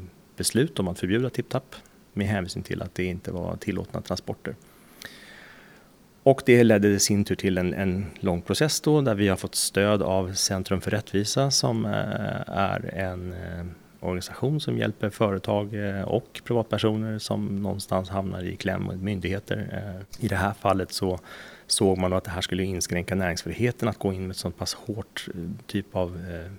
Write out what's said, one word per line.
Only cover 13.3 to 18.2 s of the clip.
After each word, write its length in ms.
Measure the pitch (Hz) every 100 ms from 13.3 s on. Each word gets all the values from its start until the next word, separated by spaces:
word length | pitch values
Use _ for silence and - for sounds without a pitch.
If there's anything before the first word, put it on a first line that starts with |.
eh, 320 | 90 87 87 87 85 - -
organisation 600 | 90 90 - - 127 151
som 180 | - 120
hjälper 320 | 110 107 107
företag, 640 | - 107 95 - 104 104
eh, 280 | 107 104 98
och 400 | 95 117 - -
privatpersoner 760 | - 117 110 107 110 107 110 110
som 440 | - 107 104 98
någonstans 460 | 101 98 - 95 95
hamnar 340 | 98